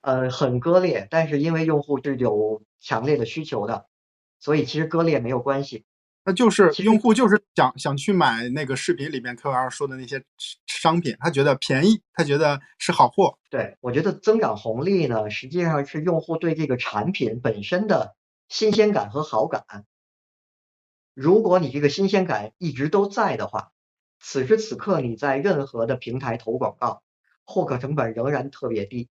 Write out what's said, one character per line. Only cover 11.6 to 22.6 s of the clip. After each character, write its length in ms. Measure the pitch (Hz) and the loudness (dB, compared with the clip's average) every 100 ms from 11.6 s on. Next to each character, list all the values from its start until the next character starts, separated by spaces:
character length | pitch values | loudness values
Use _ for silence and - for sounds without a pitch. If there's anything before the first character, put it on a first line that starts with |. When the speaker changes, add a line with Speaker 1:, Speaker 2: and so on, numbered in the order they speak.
| - 135 180 | 0 2 4
Speaker 2:
宜， 140 | 220 _ | 2 _
他 100 | - | -4
觉 120 | 147 143 | 0 2
得 240 | 151 143 - _ | 2 0 -8 _
是 120 | - | -4
好 180 | 170 123 | 2 2
货。 300 | - 170 - _ | 4 2 0 _
Speaker 1:
对， 280 | 127 107 - | -6 -6 -6
我 120 | 123 | -4
觉 100 | 127 | 0
得 100 | 196 | -2
增 280 | 151 - 220 | -2 2 2
长 160 | 160 104 | 2 -2
红 280 | 113 117 | -6 -4
利 220 | 170 190 143 | 0 0 2
呢， 240 | 113 104 | 0 -2
实 180 | 104 131 | -8 -6
际 140 | 175 | -2
上 240 | 170 147 139 | 0 0 -2
是 160 | 151 | -4
用 180 | 165 165 | -2 -2
户 160 | 156 165 | -2 -2
对 180 | 170 | -2
这 120 | 156 147 | -2 -2
个 100 | 123 | -2
产 360 | - 107 107 | -2 -2 -2
品 280 | 196 117 117 | -2 -4 -2
本 220 | 120 104 | -4 -4
身 240 | 104 180 208 | -2 -2 0
的 300 | 185 - _ _ _ _ | 0 -2 _ _ _ _
新 240 | - 220 | 0 2
鲜 200 | 208 208 | 4 4
感 180 | 202 104 | 2 -2
和 120 | 113 | -6
好 240 | 156 110 131 | -2 -2 0
感。 180 | - - 104 - _ _ _ _ _ _ _ _ _ _ _ _ | -4 -8 -20 -20 _ _ _ _ _ _ _ _ _ _ _ _
如 280 | - 143 202 | -2 4 4
果 160 | - 180 | 6 2
你 100 | 147 | 2
这 100 | 139 | 0
个 80 | 143 | 0
新 200 | 143 196 | 2 2
鲜 160 | 196 | 2
感 280 | 175 107 104 | 0 -4 -6
一 140 | _ | _